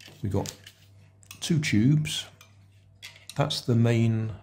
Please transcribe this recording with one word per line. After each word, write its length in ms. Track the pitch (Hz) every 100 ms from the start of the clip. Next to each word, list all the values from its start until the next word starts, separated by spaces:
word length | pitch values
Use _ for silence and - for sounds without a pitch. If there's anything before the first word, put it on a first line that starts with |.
| - -
we 60 | 101
got 240 | 98 - - - - - - - _ - -
two 220 | - 160
tubes. 640 | - 104 127 151 151 - - - - _ - _ _ _ - - - -
That's 240 | 147 -
the 160 | - 117
main, 560 | 117 117 113 113 110 -